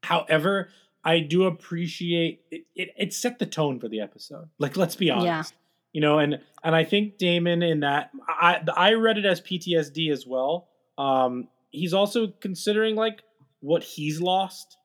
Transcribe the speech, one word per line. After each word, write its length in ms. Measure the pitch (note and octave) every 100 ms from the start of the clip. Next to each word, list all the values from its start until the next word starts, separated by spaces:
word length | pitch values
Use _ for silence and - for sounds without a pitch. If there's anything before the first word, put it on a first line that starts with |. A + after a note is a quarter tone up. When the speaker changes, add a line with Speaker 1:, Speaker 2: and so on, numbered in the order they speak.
Speaker 1:
However, 640 | - E3+ - D#3 D#3+ G3 F#3 _ _ _
I 180 | D#3+ E3+
do 240 | D3+ E3+
appreciate 960 | F#3 E3+ - E3+ E3+ - F3 E3+ E3 - _
it, 160 | E3 - -
it, 140 | F#3 -
it 160 | G3
set 240 | - B3 A#3+
the 80 | -
tone 340 | - D3+ B2+
for 80 | A#2
the 120 | A2
episode. 500 | G#2 - - C#3+ E3 _
Like, 180 | C#3+ F3+
let's 200 | F3 -
be 100 | F3
Speaker 2:
Yeah. 80 |
Speaker 1:
honest. 400 | C3+ F3 E3 D#3+ _ _ _ _
You 100 | D#3
know, 160 | D3+ D3+
and, 220 | D3 C#3+ - -
and 140 | E3 D#3+
I 80 |
think 320 | E3 G3+ G#3+ G3+
Damon 440 | F3+ F3 F3 E3+
in 180 | E3+ D#3
that, 300 | C#3+ C#3+ C#3+ C#3 -
I, 320 | E3 F3 E3+ E3 E3+
I 160 | F#3
read 220 | A3+ A3+ G#3+
it 80 |
as 160 | G3+ F3+
P 180 | - F#3
T 160 | F3
S 140 | E3+ D3
D 220 | C#3+ D#3+
as 160 | C#3 B2+
well. 420 | B2+ C3+ E3+ - _ _ -
Um, 500 | C#3 C3 C3 B2 B2 _ _
he's 240 | - F3+
also 340 | F#3 G3+ A#3 A3 -
considering, 540 | G3+ F3+ - G#3 A3
like, 280 | G#3+ A3 G#3+ _ _ _ _
what 220 | C#3 E3
he's 380 | - - D3+ D#3
lost. 560 | F3 F#3 F#3+ - - _